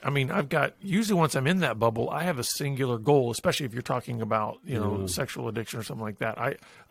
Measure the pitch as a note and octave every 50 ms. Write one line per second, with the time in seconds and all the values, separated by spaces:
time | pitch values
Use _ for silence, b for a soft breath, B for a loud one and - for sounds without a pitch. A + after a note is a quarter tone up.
0 | - C3+ C#3+ C#3 C3 B2+ F3 G3+ F3+ C3+ F3 D3+ C#3 - - _ - G3 F3 G3+
1 | A3+ G#3 G#3 F3 D#3+ C#3+ - C#3 C3 C#3+ F#3 F#3+ E3+ C3 A2 G#2+ A2+ A#2 G#2+ A#2
2 | A#2 - - D3 E3 F3+ E3 B2 A#2 - - - D3 C#3+ C#3 B2+ C3+ B2 A#2+ A2
3 | A2 D3 D3 C#3+ B2 A#2 A#2 - - - - - D3 A#2+ G#2+ B2 - - C3+ B2
4 | - - A#2+ A#2 A2 G#2+ A2+ A2 G#2+ A2 G#2+ - - - C3 A2+ G#2+ G#2 G#2 G2
5 | F#2+ F#2 F2 - C#3 - - - A#2+ A#2 G#2+ A#2 A2 - - A#2+ G#2+ - - A#2
6 | A2 G#2+ G2+ - A#2+ A2+ A2 - A2+ C3+ C#3+ - B B B B B B